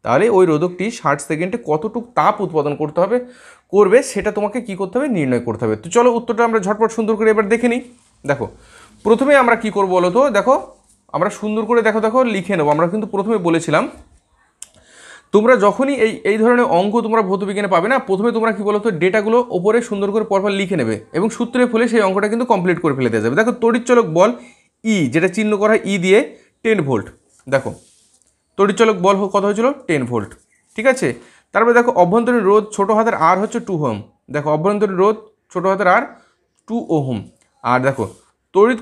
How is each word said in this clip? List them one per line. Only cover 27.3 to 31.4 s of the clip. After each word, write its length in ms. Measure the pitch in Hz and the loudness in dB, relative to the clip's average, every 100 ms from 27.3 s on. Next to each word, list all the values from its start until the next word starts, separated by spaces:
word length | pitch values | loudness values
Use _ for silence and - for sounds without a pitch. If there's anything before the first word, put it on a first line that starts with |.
| _ - | _ -4
দেখো 240 | 135 117 90 _ _ _ _ _ _ _ - | -4 -2 -12 _ _ _ _ _ _ _ 0
তড়িৎচালক 400 | 196 185 220 190 185 | 0 4 2 2 0
বল 100 | 196 | 0
হ-, 120 | 202 202 | 0 -2
কত 80 | 202 | -2
হয়েছিল? 200 | 208 247 285 - | 0 -2 -2 -4
টেন 140 | 151 120 | -4 -2
ভোল্ট, 220 | 117 101 - _ _ _ - | -4 -6 -12 _ _ _ -2
ঠিক 80 | 254 | 0
আছে? 160 | 254 151 - - _ | 0 -2 -4 -12 _